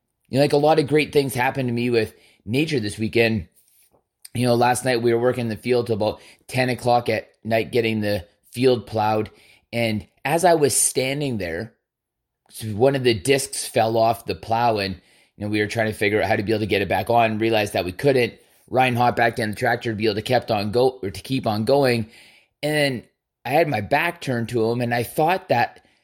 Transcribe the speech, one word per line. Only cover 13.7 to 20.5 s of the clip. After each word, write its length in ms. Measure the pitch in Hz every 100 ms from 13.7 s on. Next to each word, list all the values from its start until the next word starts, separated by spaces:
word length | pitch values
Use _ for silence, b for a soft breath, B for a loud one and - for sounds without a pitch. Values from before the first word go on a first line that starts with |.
| 123 113 113
off 300 | 113 113 -
the 100 | 87
plow, 400 | - 113 120 107
and, 180 | 98 92 b b b -
you 80 | 104
know, 20 |
we 140 | 107
were 60 | 104
trying 200 | 117 110
to 100 | 104
figure 240 | 104 107
out 60 | 92
how 80 | 107
to 80 |
be 80 | 101
able 80 | 107
to 60 | 104
get 160 | 98
it 80 | 98
back 200 | 95 101
on, 300 | 117 113 107
realized 320 | 113 110 104
that 140 | 104 90
we 80 |
couldn't. 400 | 90 139 127 117 - b b b
Ryan 300 | 120 131 120
hopped 180 | 123 120
back 220 | 117 117
down 140 | 110
the 40 | 98
tractor 360 | 123 120 120
to 40 | 104
be 80 |
able 120 | 110 -
to 60 |
kept 300 | 110 123 -